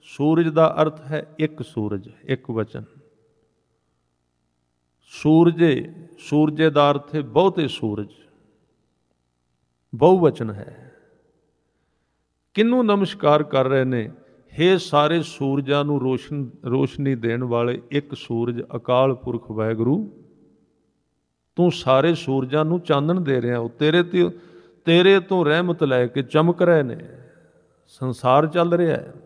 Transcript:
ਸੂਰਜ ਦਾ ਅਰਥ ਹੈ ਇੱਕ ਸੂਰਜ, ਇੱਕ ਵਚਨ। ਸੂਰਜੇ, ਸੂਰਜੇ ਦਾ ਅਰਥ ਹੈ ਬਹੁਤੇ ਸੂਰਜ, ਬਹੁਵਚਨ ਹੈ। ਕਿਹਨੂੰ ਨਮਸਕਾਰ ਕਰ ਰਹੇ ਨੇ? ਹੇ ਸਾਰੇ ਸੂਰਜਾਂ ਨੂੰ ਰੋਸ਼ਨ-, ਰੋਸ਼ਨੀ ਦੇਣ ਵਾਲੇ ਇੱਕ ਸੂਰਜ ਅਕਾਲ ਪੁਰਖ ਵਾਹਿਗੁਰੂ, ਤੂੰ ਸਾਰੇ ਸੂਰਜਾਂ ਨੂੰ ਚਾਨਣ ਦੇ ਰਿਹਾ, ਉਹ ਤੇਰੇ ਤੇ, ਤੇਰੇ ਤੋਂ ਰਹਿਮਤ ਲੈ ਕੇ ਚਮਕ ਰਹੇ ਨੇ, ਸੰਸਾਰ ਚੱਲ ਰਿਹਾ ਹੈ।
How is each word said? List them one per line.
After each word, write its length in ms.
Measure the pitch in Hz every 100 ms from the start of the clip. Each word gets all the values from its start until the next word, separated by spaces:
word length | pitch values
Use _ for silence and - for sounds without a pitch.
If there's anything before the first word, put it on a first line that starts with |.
ਸੂਰਜ 460 | - - 143 160 165
ਦਾ 280 | 156 160 -
ਅਰਥ 200 | 156 151
ਹੈ 340 | 135 151 - -
ਇੱਕ 220 | 156 156
ਸੂਰਜ, 480 | 120 - 104 101 - -
ਇੱਕ 280 | - 131 -
ਵਚਨ। 320 | 113 107 - 110 - _ _ _ _ _ _ _ _ _ _ _ _ _ _ _ _ _ _ _ _
ਸੂਰਜੇ, 920 | _ - 151 160 170 160 170 127 - - - -
ਸੂਰਜੇ 500 | - 147 151 147 160
ਦਾ 220 | 147 143
ਅਰਥ 240 | 143 - 151
ਹੈ 60 |
ਬਹੁਤੇ 460 | 131 117 190 185 139
ਸੂਰਜ, 420 | - 113 104 101 _ _ _ _ _ _ _ _ _ _ _ _ _ _ _ _ _ _ 113
ਬਹੁਵਚਨ 560 | 147 185 160 - 113
ਹੈ। 440 | 104 - - - _ _ _ _ _ _ _ _ _ _ _ _ _ _ _ _
ਕਿਹਨੂੰ 320 | - 226 254 233
ਨਮਸਕਾਰ 580 | 202 185 - 151 151
ਕਰ 220 | 147 135 131
ਰਹੇ 180 | 135
ਨੇ? 280 | 127 123 110 - _ _ _ -
ਹੇ 180 | 170 185
ਸਾਰੇ 440 | 175 147 151 170
ਸੂਰਜਾਂ 600 | 151 - 139 139 135 143 143
ਨੂੰ 160 | 143
ਰੋਸ਼ਨ-, 480 | 127 127 - 147 127 - 127
ਰੋਸ਼ਨੀ 500 | 127 135 - 139 131
ਦੇਣ 280 | 117 117
ਵਾਲੇ 380 | 123 117 120 127 -
ਇੱਕ 220 | 143 143
ਸੂਰਜ 500 | 127 - 117 120 120 - 120
ਅਕਾਲ 400 | - 127 135 123
ਪੁਰਖ 360 | - 117 -
ਵਾਹਿਗੁਰੂ, 680 | 107 110 110 117 160 214 - _ _ _ _ _ _ _ _ _ _ _ _ _ -
ਤੂੰ 160 | 175
ਸਾਰੇ 440 | - - 131 151 165
ਸੂਰਜਾਂ 500 | - 135 131 147 156
ਨੂੰ 140 | 175
ਚਾਨਣ 420 | 170 143 147 185
ਦੇ 200 | 160 131
ਰਿਹਾ, 180 | 120 120
ਉਹ 100 | 117
ਤੇਰੇ 340 | - 151 165
ਤੇ, 260 | 175 180 175 170 - - _ _ -
ਤੇਰੇ 340 | 170 180 196
ਤੋਂ 260 | 185 185 156
ਰਹਿਮਤ 380 | 156 180 170
ਲੈ 240 | 147 127 123
ਕੇ 160 | 135
ਚਮਕ 380 | 123 156 165 175
ਰਹੇ 220 | 180 165
ਨੇ, 140 | 135 113 - - - _ _ _ _ _ _
ਸੰਸਾਰ 600 | _ 131 120 127 135 156
ਚੱਲ 260 | 170 170
ਰਿਹਾ 240 | 170 170 143
ਹੈ। 160 | - -